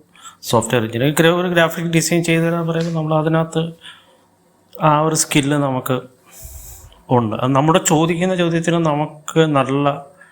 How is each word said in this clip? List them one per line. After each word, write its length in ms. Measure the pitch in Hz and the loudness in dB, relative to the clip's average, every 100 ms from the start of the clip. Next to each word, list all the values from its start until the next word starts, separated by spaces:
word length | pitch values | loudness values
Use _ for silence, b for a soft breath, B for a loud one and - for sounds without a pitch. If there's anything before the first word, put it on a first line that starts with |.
| _ B B B | _ B B B
സോഫ്റ്റ്വെയർ 440 | - 117 110 123 110 | 0 0 2 0 0
എഞ്ചിനീയർ, 280 | 113 139 | 0 0
ഗ്ര-, 140 | 147 165 | 4 4
ഒരു 200 | 175 180 | 4 0
ഗ്രാഫിക് 380 | 175 165 175 170 | 2 0 0 -2
ഡിസൈൻ 380 | 165 160 170 | 0 0 0
ചെയ്ത് 200 | 165 165 | 2 0
തരാൻ 240 | 165 170 165 | 0 -2 -2
പറയുമ്പോൾ 260 | 165 170 | -2 -2
നമ്മൾ 220 | 165 156 156 | -2 0 0
അതിനകത്ത് 580 | 156 160 160 160 165 - B B B B B _ _ _ _ - | 2 0 0 -4 -6 -8 B B B B B _ _ _ _ -2
ആ 180 | 156 147 | 2 2
ഒരു 160 | 156 156 | 2 -2
സ്കില്ല് 420 | - 151 139 147 | 0 0 0 0
നമുക്ക് 440 | 143 127 127 127 - _ B B B B B B B B - | 0 -4 -2 -4 -6 _ B B B B B B B B 0
ഉണ്ട്. 260 | 123 110 110 | 0 0 -2
അത് 160 | 127 | 0
നമ്മുടെ 280 | 135 156 175 | 2 2 2
ചോദിക്കുന്ന 560 | - 170 165 170 185 185 | 2 2 2 0 -2 0
ചോദ്യത്തിന് 500 | 170 165 165 170 165 | 0 0 0 0 0
നമുക്ക് 540 | 147 151 - - 160 | -2 -4 -8 -4 0
നല്ല, 640 | 160 143 123 139 143 147 - B B | 2 2 0 0 0 -2 -10 B B